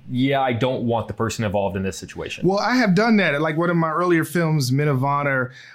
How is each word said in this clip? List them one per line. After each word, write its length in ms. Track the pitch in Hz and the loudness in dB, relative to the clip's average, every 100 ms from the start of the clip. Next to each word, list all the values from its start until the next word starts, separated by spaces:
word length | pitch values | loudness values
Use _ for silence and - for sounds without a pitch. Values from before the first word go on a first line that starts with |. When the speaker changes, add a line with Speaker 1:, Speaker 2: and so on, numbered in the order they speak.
| - | -6
Speaker 1:
"Yeah, 320 | 127 135 135 | -2 0 2
I 120 | 131 | 0
don't 340 | 117 127 131 117 | 0 0 0 0
want 200 | 117 104 | -2 -2
the 60 | |
person 300 | 101 113 - | -4 -4 -2
involved 320 | 107 101 98 95 | -2 0 -2 -2
in 80 | |
this 140 | 95 - | -4 -6
situation"? 500 | 90 85 80 - 175 | -12 -10 -10 -2 0
Speaker 2:
Well, 120 | 196 | 0
I 180 | 214 247 | 0 2
have 180 | 214 180 | 4 4
done 220 | 233 214 | 4 4
that. 220 | 170 143 | 2 2
Like 160 | 160 156 | 0 0
one 120 | 170 | 0
of 60 | 170 | 0
my 160 | 160 | 0
earlier 320 | 156 180 165 | 0 2 2
films, 480 | 151 175 165 156 123 | 0 -2 0 0 0
*Men 160 | 135 151 | 0 2
of 160 | 131 | 2
Honor*, 480 | 139 143 143 135 123 - - | 0 0 0 -2 -2 -8 -20